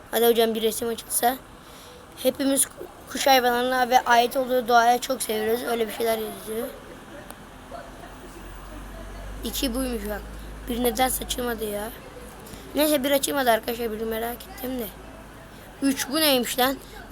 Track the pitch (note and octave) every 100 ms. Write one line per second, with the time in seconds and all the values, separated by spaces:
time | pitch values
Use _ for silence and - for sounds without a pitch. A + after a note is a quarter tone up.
0 | - A3+ A#3 A3+ A3+ A3 A3 G#3+ A#3 A3+
1 | - - A#3+ C4 - - - - - -
2 | - - C4 C4 C4+ C4+ - - - -
3 | - B3 C#4 C4 B3 A#3+ B3+ B3+ B3 B3+
4 | - A#3+ A#3+ C#4 B3+ B3+ A3+ A#3+ A#3 B3
5 | - C4 - G#3+ G#3+ A#3+ C4+ A#3 A3 -
6 | A3+ A3+ G#3+ G3 G3+ A3 B3 - - -
7 | - - - - - - - E4+ - -
8 | E4+ - - - - - - - - -
9 | - - - - A#3 - C#4 A#3 B3+ A#3
10 | G3+ G3+ - - - - - A#3+ B3 A3+
11 | B3+ - A3+ - A#3+ A3+ G#3+ G3+ G#3+ -
12 | - - - - - - - A#3 D4+ D4
13 | C4+ C#4 C#4 C#4+ B3+ A3 A3 A#3 A#3 G#3+
14 | A3+ A3 A#3 A#3 - - B3+ B3+ G#3 -
15 | - - - - - - - - C#4 C4+
16 | - D4 D4+ C4 A3+ - B3+ C4+ - -
17 | -